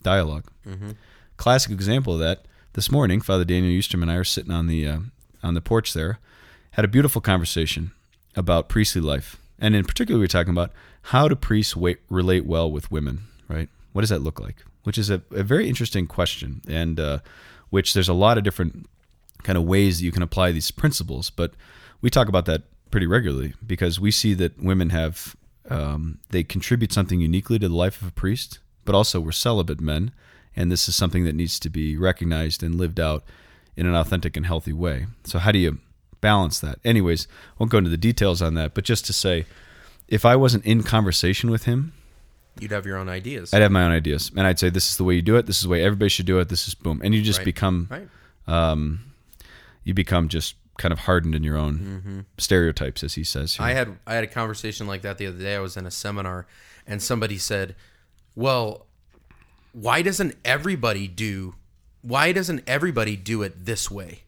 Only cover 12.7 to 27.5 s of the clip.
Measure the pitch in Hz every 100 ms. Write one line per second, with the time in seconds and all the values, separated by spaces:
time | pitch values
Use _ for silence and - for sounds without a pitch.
12.7 | 73 - 78 71 73 104 - - 80 82
13.7 | _ - 98 107 85 73 - 50 - -
14.7 | - 101 113 104 95 - 98 101 151 214
15.7 | 120 117 98 85 - 85 - - 67 87
16.7 | 82 82 80 76 69 - - - - _
17.7 | 95 - 98 90 87 107 113 101 - 85
18.7 | - - _ _ _ _ - - 90 85
19.7 | 95 101 85 87 90 85 - 90 80 -
20.7 | - 151 - 82 64 - - 85 - -
21.7 | - - - 120 135 104 95 82 78 -
22.7 | _ - 104 85 113 95 65 67 - 107
23.7 | 90 90 87 104 - 110 92 87 - 92
24.7 | 95 85 85 80 85 - - _ _ -
25.7 | 76 73 76 80 78 - 90 82 95 -
26.7 | 120 110 104 90 90 80 90 -